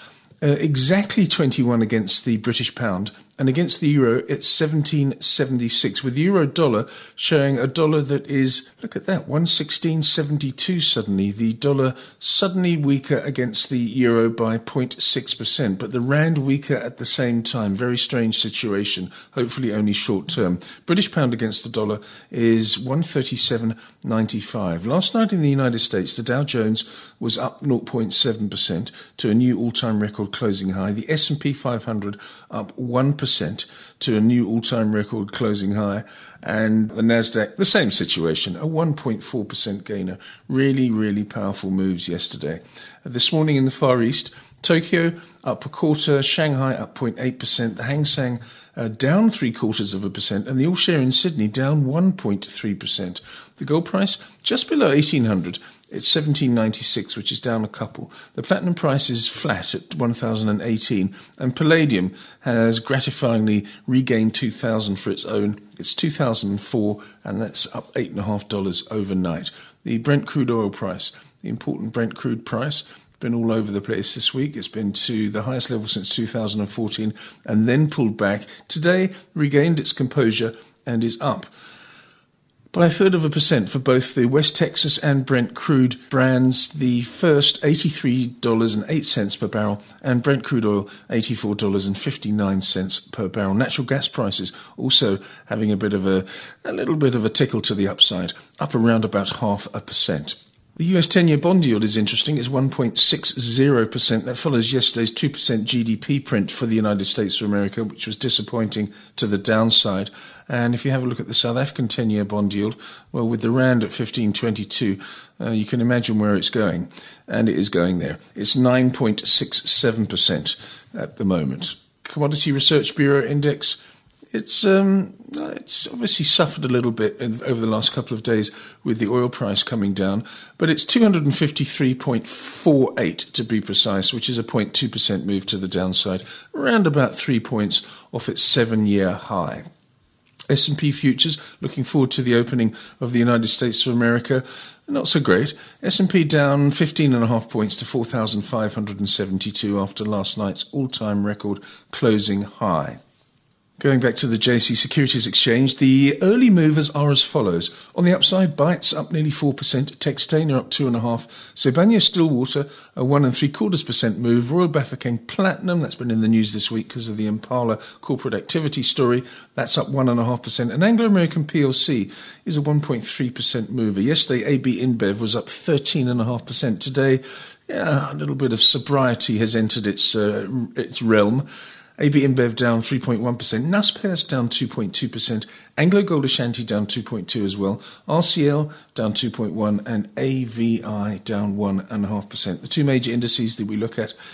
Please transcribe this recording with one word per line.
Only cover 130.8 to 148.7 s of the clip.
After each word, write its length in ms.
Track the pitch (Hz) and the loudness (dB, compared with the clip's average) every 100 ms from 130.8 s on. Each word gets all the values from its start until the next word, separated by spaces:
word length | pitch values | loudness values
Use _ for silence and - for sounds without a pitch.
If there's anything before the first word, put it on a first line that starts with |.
two 180 | - 247 | 2 4
hundred 220 | 226 175 | 6 4
and 120 | 147 - | 2 2
fifty-three 580 | 147 147 139 - 135 | 0 0 -4 0 0
point 320 | 127 - 117 - | 0 0 -2 -4
four 680 | - - - 180 143 127 - | -12 -14 0 4 6 4 2
eight 220 | 95 - | -2 -2
to 260 | - - | -6 -6
be 160 | 113 110 | -2 -2
precise, 540 | 104 98 113 98 92 | 0 0 2 2 0
which 160 | 117 - | -2 -4
is 80 | 117 | -4
a 40 | |
point 300 | - 117 104 | -2 -2 0
two 160 | - 131 | 0 -2
percent 380 | 110 - 98 95 | -2 -2 -2 -2
move 180 | 98 | -2
to 140 | - 98 | -2 -6
the 100 | 92 | -2
downside, 540 | 90 92 92 104 92 - - - | -2 0 0 -2 -4 -6 -18 -14
around 320 | 311 277 233 175 | -4 0 4 4
about 280 | 143 123 | 4 2
three 240 | - - 120 | 0 -2 -2
points 480 | - 110 104 - - - - | 0 -2 0 -2 -4 -14 -12
off 180 | 117 - | -8 -6
its 120 | - | -2
seven-year 720 | - - 113 110 104 101 95 | 0 2 2 2 4 4 2
high. 520 | 98 - 98 78 52 - - _ _ _ _ _ _ - | 0 -4 -4 -4 -6 -14 -20 _ _ _ _ _ _ 0
S 160 | 139 - | 0 2
and 120 | 147 | 0
P 140 | 147 | 0
futures, 460 | 135 131 127 165 143 - - | 2 2 2 0 -2 -10 -10
looking 240 | 131 - | -8 -6
forward 260 | 123 151 143 | -2 2 2
to 100 | - | 2
the 120 | 123 | 2
opening 400 | 120 120 127 113 - - - | 4 4 2 0 -2 -14 -8
of 120 | 123 | -2
the 60 | 120 | 2
United 300 | 117 120 113 | 4 4 2
States 380 | - 123 113 - | 0 -2 0 0
of 60 | |
America, 500 | 120 117 120 117 131 127 - - - - | 2 2 2 0 -2 -2 -12 -18 -20 -6
not 200 | 285 - | -4 0
so 140 | 160 | 0
great. 320 | 127 92 147 - - - | 4 2 2 -4 -18 -8
S 180 | - - | -2 2
and 80 | 190 | 4
P 160 | 190 | 4
down 460 | 156 156 143 143 143 | 4 4 4 4 4
fifteen 420 | 143 156 151 147 | 4 0 2 2
and 100 | 123 | 4
a 40 | 113 | 2
half 240 | 117 113 | 0 -2
points 260 | 120 107 - | -2 -2 -4
to 80 | |
four 220 | 113 131 117 | -4 -4 -4
thousand 360 | 123 110 104 | -2 -2 -4
five 320 | 101 120 107 | -4 -4 -4